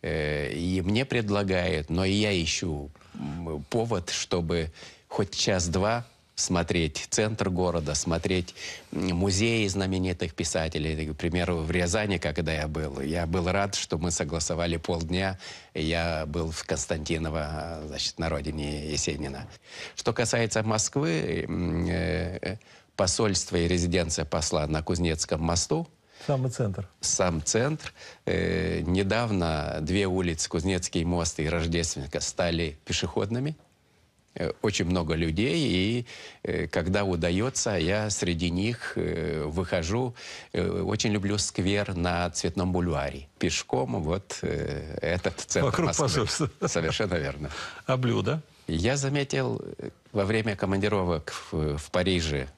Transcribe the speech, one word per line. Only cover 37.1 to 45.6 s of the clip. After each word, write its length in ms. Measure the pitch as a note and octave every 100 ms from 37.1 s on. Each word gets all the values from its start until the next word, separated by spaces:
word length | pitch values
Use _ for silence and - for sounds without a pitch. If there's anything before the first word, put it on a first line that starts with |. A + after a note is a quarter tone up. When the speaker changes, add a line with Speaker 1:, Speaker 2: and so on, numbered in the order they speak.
| F2+ F2 F2+ B2 - - F#2+
Speaker 1:
я 320 | D#2+ G2+ G#2+
среди 400 | G2+ F2+ F2 F2
них, 420 | E2+ G#2 A#2+ - -
э, 480 | E2 D#2+ D#2+ D#2 D2+
выхожу. 680 | D#2 F2+ F#2 E2+ A2 B2+ A#2 - - -
Э, 280 | - F2+ F2+
очень 300 | F2 G#2 A#2
люблю 260 | G#2 G2 G2+
сквер 560 | - - F#2 G2+ G2+ F#2
на 340 | F2 F2 F2
Цветном 400 | - F2+ E2 F2+
бульваре. 560 | F2+ F2 D2 C#2 C#2 C#2+ _
Пешком 640 | - - - C3 C3 A#2
вот, 360 | D2+ F#2 - -
э, 540 | - D2+ D2 D2 D#2 -
этот 380 | - F2+ F#2+ -
центр 260 | - G3+